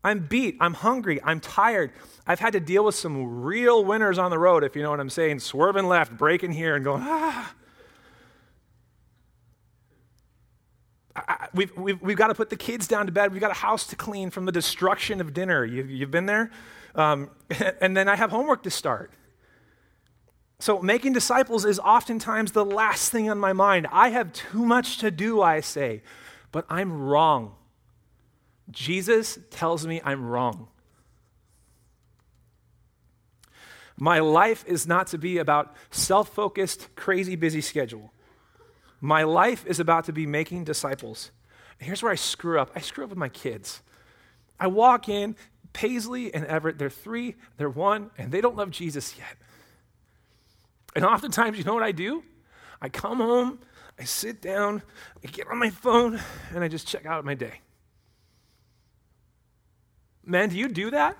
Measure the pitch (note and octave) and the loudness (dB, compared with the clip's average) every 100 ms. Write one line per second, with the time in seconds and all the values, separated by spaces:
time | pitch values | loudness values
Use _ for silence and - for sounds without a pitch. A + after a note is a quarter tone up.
0 | G3 G#3 D3+ A#3+ A#3 - E3+ D3 G#3 B3+ | 0 -2 0 0 0 0 0 2 0 0
1 | G3 C#3+ D3+ D#3+ - - A3 G#3+ C#3+ - | -2 -2 0 -2 -2 2 2 2 -2 -8
2 | - - - F3+ A3+ G#3 D#3 F#3 G#3 G3 | -20 -10 -2 0 2 0 2 2 2 0
3 | E3+ C#3 B2 A#2+ C3+ G#3+ A#3+ A#3 G3 G#3+ | -6 -6 -6 -6 -4 2 6 6 4 2
4 | G#3+ F#3 F3+ E3 F3 E3+ C#3+ D3 D3 D3 | 2 2 0 4 6 6 4 -2 -2 -2
5 | C3+ E3+ D#3+ C#3+ - C3+ F3+ G3 F#3 F3 | -4 0 0 0 -4 2 4 4 4 4
6 | D#3+ A#2 D3+ F3 F3 D#3 E3 D3 C3+ C#3 | 2 2 2 2 0 -4 -2 0 0 -2
7 | C4+ D#4+ D#4 B3 A3 - _ _ - _ | -2 -2 -2 -4 -12 -18 _ _ -20 _
8 | _ _ _ _ _ _ _ _ _ _ | _ _ _ _ _ _ _ _ _ _
9 | _ _ _ _ _ _ _ _ _ _ | _ _ _ _ _ _ _ _ _ _
10 | _ _ _ _ _ _ _ _ _ _ | _ _ _ _ _ _ _ _ _ _
11 | _ - - E3 - F3+ G3 F3 F#3+ F#3 | _ -12 -6 -6 -4 -4 -4 -4 -4 -4
12 | F#3 G#3 G#3+ A3+ G#3+ A3 - A#3 F#3 G#3+ | -2 2 2 2 -4 -6 -8 -8 -2 -2
13 | G3+ F3+ G3+ F#3+ G#3 F#3 G3+ A3 - - | 0 2 0 0 -2 -2 0 -2 -4 -10
14 | - G3+ F#3 F#3+ F#3 F3 - - F#3 - | -8 -8 -8 -6 -4 -2 -2 0 0 0
15 | - G3 D#3+ C#3+ F#3 D#3 A#2 B2 C3+ C3 | -2 -4 -6 -4 0 0 0 -4 -8 -8
16 | C#3 E3 F#3+ G#3+ A3+ - - - - - | -2 -2 0 0 -2 -8 -20 -20 -8 2
17 | D3+ C#3+ C#3 - _ D#3+ G3 - F#3+ F#3+ | 2 2 -2 -14 _ -2 -2 2 2 4
18 | G3 G3+ A3+ A3 D4 B3 F#3 - D3 A2 | 2 2 2 0 0 0 -2 -4 -4 -4
19 | - _ _ _ _ _ _ _ _ _ | -8 _ _ _ _ _ _ _ _ _
20 | _ _ _ _ _ _ - G3+ F#3 A#3+ | _ _ _ _ _ _ -2 0 2 2
21 | C4+ B3+ - B3+ C4 A3+ G#3 G3+ G3 A3+ | 2 0 2 2 2 2 0 2 4 4
22 | - A3+ A#3 A3 A3 A3 G3+ G3+ A3 F#3+ | 4 -6 -2 -2 0 0 0 2 0 0
23 | - A#3 G#3+ G3+ G3 F#3+ G3+ F#3 D#3 F3+ | -2 0 -2 0 0 4 6 4 4 6
24 | A#3+ A#3+ F#3 - - G#3+ A#3 A#3+ A#3+ - | 6 4 -4 -8 -8 -2 4 4 2 -4
25 | A3 D#3+ G#3+ A3 F3+ D#3 - D3 C3 G#2+ | -4 -2 0 4 4 4 -2 -4 -4 -4
26 | - - - - _ D#3 - D#3+ F#3+ D#3 | -12 -20 -20 -20 _ -8 -4 -4 -4 -4
27 | C3+ D3 D#3+ C#3 G#2+ G2+ _ _ _ _ | 2 6 6 4 0 -16 _ _ _ _
28 | _ _ _ _ _ _ - - B2 F#3 | _ _ _ _ _ _ -20 -10 -4 -4
29 | F#3 A3+ A3 - - - E3 E3+ E3 E3 | 2 2 0 -10 -16 -4 -2 -2 -4 -6
30 | C#3 C#3 A#2+ B2 B2 F2+ A2 _ _ _ | -4 -4 -4 -2 -2 -4 -16 _ _ _
31 | _ _ _ _ _ _ _ _ _ _ | _ _ _ _ _ _ _ _ _ _
32 | _ _ _ _ _ _ _ _ _ _ | _ _ _ _ _ _ _ _ _ _
33 | _ _ _ _ _ _ - - - - | _ _ _ _ _ _ -20 -20 -20 -2
34 | D3+ E3+ D#3 D#3+ G#3+ A3 - E3+ D#3+ F3 | 2 4 6 6 6 2 -2 -4 2 0
35 | F#3+ D#3+ E3+ F3 D3+ D3 D3 - - - | 0 -6 -4 -2 2 2 0 -12 -12 -6
36 | - F#3+ G#3 - G#3 - F#3+ - - - | 4 4 2 -2 -4 -2 -4 -6 -14 -8
37 | - F#3 F#3 F3 E3 D#3 - D3+ B2 A2+ | -2 -2 -2 -2 -2 -2 -4 -4 -4 -8
38 | A2 _ _ _ _ _ _ _ _ _ | -20 _ _ _ _ _ _ _ _ _
39 | C#3 D#3 D#3 E3+ A3 B3 - E3 E3 E3 | 2 4 4 4 4 2 -4 -2 2 2
40 | D#3+ D#3 D3+ D3 D#3 F3 D#3 D3+ C#3+ C3+ | 2 -6 -2 -2 -4 -8 -6 -6 -4 -6
41 | A2+ A2 - _ _ _ - _ C3 G3 | -10 -14 -18 _ _ _ -20 _ -10 -4
42 | A#3 F3+ - - E3+ D#3+ C3 F3+ - - | -2 -2 -4 -6 0 0 0 -6 -12 -12
43 | B3+ F#3 C#3 - C3 G#2+ - - _ _ | -12 -8 -8 -6 -10 -10 -14 -16 _ _
44 | _ _ _ _ _ - F#3 G3+ B3 A#3+ | _ _ _ _ _ -4 0 4 6 4
45 | A3 G3+ G#3 A3 - _ - - A3 B3 | 0 -4 -6 -10 -20 _ -20 -4 -4 -2
46 | A3+ B3 A#3 D#3 D3 D#3 D#3+ D#3 C#3+ - | -6 -8 -6 -6 -4 -2 -4 -4 -8 -8
47 | G#3+ A#3 A#3+ - - - D3 C3 G3 G#3+ | -10 -8 -8 -12 -20 -8 -6 0 0 0
48 | G#3 - B2 F3 A#3+ A3 G3 - F3 C#3+ | -4 -12 -6 0 0 -2 -8 -6 -8 -8
49 | - - - - _ _ _ _ _ _ | -10 -14 -20 -20 _ _ _ _ _ _
50 | _ _ _ _ _ _ _ _ _ - | _ _ _ _ _ _ _ _ _ 0
51 | F#3 A3+ C#4+ - A#3 G#3 F#3 A3+ A3 E3 | 2 2 0 -2 -2 -2 -4 -2 -2 -2
52 | G3 D#4+ - _ _ _ - - - - | -6 -6 -10 _ _ _ -20 -14 -10 -8
53 | G#3 B3 A#3 A#3+ B3 C4+ - - - - | -6 -2 2 2 2 -4 -20 -20 -20 -14
54 | B2+ - G#3+ A3 F3 G3 G#3 G#3 - - | -8 -6 -8 -10 -6 -2 -2 -4 -10 -20
55 | - - - - - A#3+ A#3 F#3 B3 A#3 | -20 -20 -16 -14 -8 -2 -2 -2 2 4
56 | A#3+ A3 - - - E3+ E3+ D#3 - - | 4 -2 -10 -14 -10 -6 -4 -6 -8 -10
57 | D#3 D#3+ C#3+ C3+ A2+ - _ _ _ _ | -6 -6 -6 -6 -8 -12 _ _ _ _
58 | _ _ _ _ _ _ _ _ _ _ | _ _ _ _ _ _ _ _ _ _
59 | _ _ _ _ _ _ _ _ _ _ | _ _ _ _ _ _ _ _ _ _
60 | _ _ - F3+ G#3 F3+ C4 F3+ G#3+ C#4+ | _ _ -2 0 0 -2 -4 -4 -4 0
61 | D4+ | 0